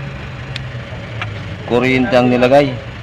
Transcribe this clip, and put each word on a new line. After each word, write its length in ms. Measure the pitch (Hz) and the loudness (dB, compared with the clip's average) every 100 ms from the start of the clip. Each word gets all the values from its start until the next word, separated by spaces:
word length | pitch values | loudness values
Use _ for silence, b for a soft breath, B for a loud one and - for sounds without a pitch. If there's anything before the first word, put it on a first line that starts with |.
| - - - - - - - - - - - - - - - - - | -10 -10 -12 -12 -10 -8 -8 -10 -10 -10 -10 -10 -8 -10 -10 -10 -2
Kuryente 480 | 120 127 131 123 123 | 2 4 2 4 4
ang 160 | 123 | 4
nilagay. 580 | 123 123 139 143 120 - - | 4 6 6 4 0 -10 -12